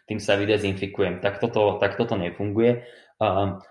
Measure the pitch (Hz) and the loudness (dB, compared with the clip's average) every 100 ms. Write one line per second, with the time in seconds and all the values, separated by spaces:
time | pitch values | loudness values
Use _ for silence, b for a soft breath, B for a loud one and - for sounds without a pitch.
0 | - 107 101 101 104 104 98 92 95 - | -10 -6 0 0 2 0 0 -4 -6 -2
1 | 92 90 101 - 117 110 104 - 101 - | -2 0 -4 -2 -2 2 2 2 0 0
2 | 120 107 87 87 104 101 117 120 B B | -2 -2 -4 -4 -4 2 4 2 B B
3 | B - 107 95 98 92 B | B -2 0 2 0 -2 B